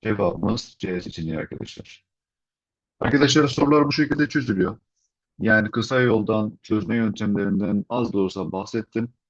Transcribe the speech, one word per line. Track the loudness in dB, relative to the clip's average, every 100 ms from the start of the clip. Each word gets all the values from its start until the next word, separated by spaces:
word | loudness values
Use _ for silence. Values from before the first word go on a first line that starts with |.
Cevabımız | -4 -2 -2 -2 -4 -4 -6 _
C | -6 -6
seçeneği | -8 -10 -8 -6
arkadaşlar. | -8 -10 -14 -14 -20 -20 _ _ _ _ _ _ _ _ _ _
Arkadaşlar | 0 4 4 4 4
sorular | 2 4 4 4
bu |
şekilde | 2 0 0 0
çözülüyor. | 0 0 0 0 -2 _ _ _ _ _ _
Yani | 2 4 2
kısa | -2 0 2
yoldan | 4 4 2 0 -2 -6
çözme | -2 -2 0 0
yöntemlerinden | -2 -2 -2 0 0 0 0 -2 -2
az | -4 -2
da | 0
olsa | -2 -2 -6
bahsettim. | -6 -6 -6 -6 -6 -6 _